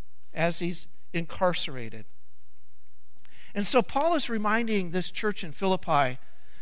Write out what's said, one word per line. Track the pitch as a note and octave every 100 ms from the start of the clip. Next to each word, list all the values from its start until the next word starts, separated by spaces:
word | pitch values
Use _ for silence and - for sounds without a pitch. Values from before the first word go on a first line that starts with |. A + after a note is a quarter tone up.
| - - -
as | - E3 E3+
he's | F3 F3 - - -
incarcerated. | E3 E3 - F3+ E3+ - C3 A2+ A2 G#2+ - - - - - - - - - - - - - -
And | G#3 G3+
so | C4
Paul | - C4+ D#4+ E4
is | -
reminding | A3+ G#3 A3 A#3 G#3 F3+
this | F3+ F3
church | - G#3+ G3+
in | E3+
Philippi | - G3 F#3 - D3+ C3 B2+ - - - -